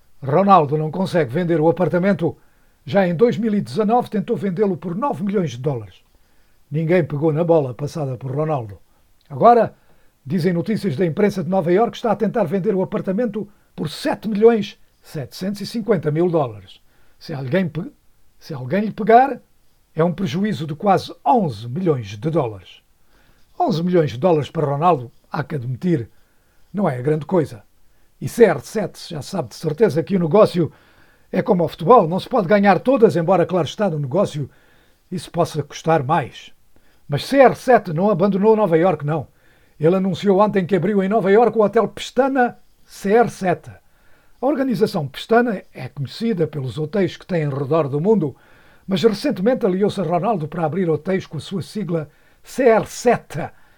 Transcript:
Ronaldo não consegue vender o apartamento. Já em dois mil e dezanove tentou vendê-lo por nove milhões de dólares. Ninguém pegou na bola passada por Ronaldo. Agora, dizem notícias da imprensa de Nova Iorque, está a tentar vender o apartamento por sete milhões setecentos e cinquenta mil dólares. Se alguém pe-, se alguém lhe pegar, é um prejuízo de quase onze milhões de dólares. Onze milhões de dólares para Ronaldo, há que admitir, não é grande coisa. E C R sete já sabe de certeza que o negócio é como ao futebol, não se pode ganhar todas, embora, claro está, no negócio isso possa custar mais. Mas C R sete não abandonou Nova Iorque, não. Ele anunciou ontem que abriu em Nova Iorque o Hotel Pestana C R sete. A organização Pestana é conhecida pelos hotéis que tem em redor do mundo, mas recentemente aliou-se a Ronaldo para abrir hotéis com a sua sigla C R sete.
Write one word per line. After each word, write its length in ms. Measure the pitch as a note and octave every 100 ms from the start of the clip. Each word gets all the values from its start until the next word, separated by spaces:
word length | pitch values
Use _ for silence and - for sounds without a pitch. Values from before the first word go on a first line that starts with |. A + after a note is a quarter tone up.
| _ -
Ronaldo 520 | B2+ D3+ G3+ F#3 D3 D#3
não 140 | D#3
consegue 420 | F3 F#3 E3+ B2+
vender 300 | D3 F3 E3
o 80 | D#3+
apartamento. 680 | E3 E3+ F3 F#3+ G3 E3 - _ _ _ _
Já 240 | - F#3+ F3+
em 60 |
dois 240 | E3 A#3+ D#3
mil 160 | A3+
e 80 | G3+
dezanove 480 | - F#3 G#3 B3 -
tentou 260 | G#3 F#3 G#3
vendê-lo 400 | G3 E3+ G3+ F3+
por 200 | F#3 F3
nove 280 | C#4+ C3+
milhões 280 | G3+ G3+ D#3+
de 80 | A#2+
dólares. 380 | C#3 B2+ G2+ - _ _ _ _ _ _ -
Ninguém 320 | D3 D#3+ F#3
pegou 280 | D3+ D3 D#3+
na 120 | D3+
bola 320 | E3+ E3 C3 A#2+
passada 420 | C#3+ E3 C3+ B2
por 180 | C3 B2+
Ronaldo. 440 | D#3 D3 A2 F#2+ _ _ _ _ -
Agora, 460 | B2 G3+ A#3+ G3+ - _ _ _ _ B2+
dizem 260 | F3+ E3+
notícias 440 | E3+ E3 G#3 G3+ C3
da 100 | F3+
imprensa 380 | D3+ G3+ G3
de 60 | D#3+
Nova 220 | F#3+ E3
Iorque, 260 | F3+ B3 -
está 140 | A#3
a 40 | G3+
tentar 300 | G#3+ A#3+ F3
vender 280 | G3 F3
o 80 | F#3+
apartamento 680 | F#3 G3+ G3 F#3+ A#3+ A3 - _ _ -
por 120 | E3+
sete 400 | - D4+ G#3 -
milhões 520 | G3+ A3+ A#3 G3+ - _ _
setecentos 640 | - D#3 B2+ - F#3 G3+
e 40 | G3+
cinquenta 440 | A#3 G#3+ F#3+ D3+
mil 180 | D3+ F3+
dólares. 540 | E3 B2+ G#2 F#2+ - _ _ - _
Se 120 | -
alguém 380 | C#3 C3+ F3 F3+
pe-, 220 | D3+ B3+ - _ _ - _
se 120 | -
alguém 340 | C#3+ B2+ F#3 G#3+
lhe 60 |
pegar, 480 | - G#3+ A3+ C#4 A#3+ _ _ _ _ _
é 100 | -
um 100 | E3+
prejuízo 520 | D#3 F#3 D#3 G#3+ C#3 D3+
de 80 |
quase 400 | D#3 G#3 F3+ - -
onze 440 | B3+ B3+ E3+ G#2 A#2+
milhões 400 | C#3 F#3 C3+ G2+ G#2
de 120 | D3+
dólares. 500 | D#3+ B2 G2+ - - _ _ _ _ _ _ _ -
Onze 240 | F4 D#3+
milhões 280 | F3+ F3+ D3
de 60 | A2+
dólares 320 | F3+ D#3 C3
para 160 | D#3+ C3+
Ronaldo, 460 | C#3+ F3 D3+ A#2+ - _
há 120 | -
que 100 | C#3
admitir, 560 | D#3 A#2+ A#2+ F#3 D3+ G#2+ - _ _ _ _ -
não 160 | F#3+ F#3
é 100 | B2
grande 260 | C3+ D3+ D3
coisa. 360 | F3 C3+ G2+ _ _ - _ _ -
E 100 | D3
C 160 | - G#3+
R 160 | C#3
sete 480 | - A3 F3 - -
já 120 | D#3
sabe 280 | - F#3+ A#2+
de 60 | -
certeza 460 | D#3 D3+ G#3+ D3
que 140 | D#3 F#3+
o 40 |
negócio 520 | E3 G3+ G#3 F3+ D#3 - _ _ _ _ _
é 120 | F#3+
como 200 | - F#3
ao 80 | D#3+
futebol, 380 | - D#3+ A#3+ D#3+
não 100 | F3+
se 120 | -
pode 180 | C4 E3+
ganhar 320 | G3+ G3+ F3+
todas, 380 | B3+ C4+ G#3+ D3+
embora, 280 | E3 F#3 E3
claro 220 | F3+ D3
está, 220 | - G3+
no 100 | D#3
negócio 500 | C#3 D#3 - D3+ B2+ _ _ _ _ _ -
isso 180 | F3+ -
possa 320 | E3 D#3+ D3+
custar 400 | D3 - D#3+ D#3+
mais. 520 | C3 E3 A2 - - - _ - _ _ -
Mas 160 | C#3+ -
C 140 | C#4
R 140 | B3 D3+
sete 360 | - A#3+ F3+
não 180 | D#3 G3+
abandonou 460 | F3+ G3+ F#3+ G#3+ A3
Nova 220 | G3+ D#3+
Iorque, 280 | F#3 D3+ C#3+
não. 220 | D#3+ A#2 _ _ _ _ -
Ele 200 | D3+ F#3+
anunciou 420 | F#3+ E3+ G3+ F#3+
ontem 260 | G#3 G3 E3+
que 120 | G3
abriu 260 | F3 G3+
em 60 | F#3+
Nova 200 | A3 F#3
Iorque 280 | G3+ A#3+ A3+
o 40 |
Hotel 280 | G3+ A3 -
Pestana 680 | - - - C4+ C4+ A#3+ - - _ -
C 260 | - G3
R 180 | A3 G#3+
sete. 400 | - F#3 D#3+ -
A 760 | G2 _ _ _ - _ - B3+
organização 600 | C4 C4 F#3 G#3 F#3 C#3
Pestana 560 | - - A3+ B3 F#3+ -
é 160 | - B2+
conhecida 580 | - B2+ - A3+ F#3+ D3+
pelos 300 | D3+ C3 A2
hotéis 400 | D3+ G3+ F3 -
que 100 | -
tem 160 | F3
em 60 | D3
redor 400 | C3+ C3+ D#3+ D3+
do 100 | C#3+
mundo, 340 | F3+ A3 D3+ - _ - _ _ -
mas 160 | F#3+
recentemente 640 | A3+ G3+ C#4+ G3 G3+ C4 G#3+
aliou-se 340 | F3+ G3+ -
a 60 | D#3+
Ronaldo 420 | F3 G3 G#3 D3
para 180 | E3 D#3+
abrir 240 | E3+ F3
hotéis 360 | D3+ F#3+ F#3+ -
com 100 | D3+
a 40 |
sua 200 | - F#3+
sigla 480 | - G#3+ E3+ E3 D3 _ _ _
C 220 | - -
R 240 | C4 A3 -
sete. 600 | - A#3+ G#3 - C#3+ - - -